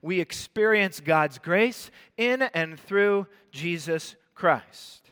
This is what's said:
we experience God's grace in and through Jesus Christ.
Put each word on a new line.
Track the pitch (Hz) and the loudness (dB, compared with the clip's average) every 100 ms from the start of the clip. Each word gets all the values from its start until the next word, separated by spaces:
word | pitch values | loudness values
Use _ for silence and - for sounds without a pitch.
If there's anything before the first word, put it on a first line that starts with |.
we | 156 180 | -4 -4
experience | 165 - - - 214 214 196 - | -4 -8 -10 0 2 4 2 -4
God's | 147 160 151 127 | 0 2 2 -4
grace | - 180 233 233 - - - - | -2 2 0 -2 -18 -20 -20 -4
in | 233 262 | -2 0
and | 262 165 160 160 | -2 -2 -6 -8
through | - 202 202 202 190 _ _ | -2 2 2 2 -2 _ _
Jesus | 139 165 170 151 160 - - _ - | -8 -6 -6 -4 -6 -6 -20 _ -2
Christ. | 175 135 - - - - _ | 2 2 -2 -20 -20 -20 _